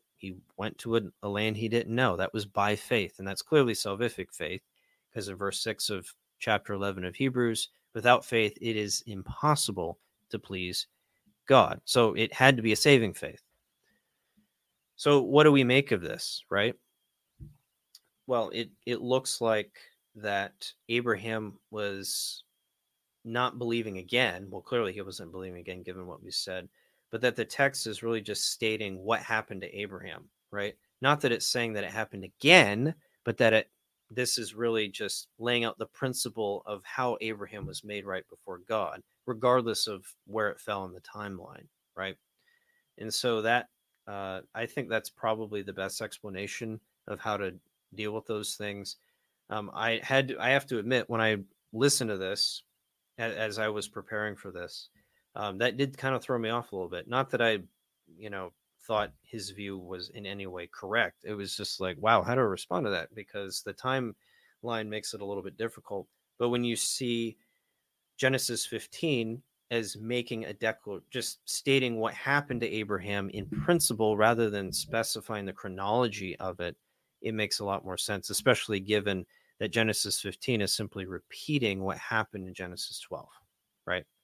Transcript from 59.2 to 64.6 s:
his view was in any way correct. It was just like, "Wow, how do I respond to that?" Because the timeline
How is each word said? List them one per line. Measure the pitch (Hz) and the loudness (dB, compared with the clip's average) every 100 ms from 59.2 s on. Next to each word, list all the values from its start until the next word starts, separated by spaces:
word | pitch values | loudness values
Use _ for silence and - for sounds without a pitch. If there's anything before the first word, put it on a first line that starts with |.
his | _ 110 98 | _ -12 -10
view | 98 101 95 | -10 -8 -8
was | 90 92 92 | -8 -10 -10
in | 113 | -10
any | 101 101 95 | -10 -8 -8
way | 90 87 | -10 -12
correct. | - 98 113 98 - | -10 0 2 0 -2
It | - | -8
was | 104 98 | -6 -6
just | - 98 - | -6 -8 -4
like, | 92 82 | -4 2
"Wow, | 107 110 | 6 6
how | 87 | 6
do | 127 | 2
I | |
respond | 113 92 - 180 | 2 0 -2 -2
to | 113 | 0
that?" | 90 - | -2 -4
Because | 107 98 104 98 - | -12 -12 -10 -8 -8
the | 107 | -8
timeline | 92 131 131 117 - _ _ _ _ | -6 -2 -2 -4 -10 _ _ _ _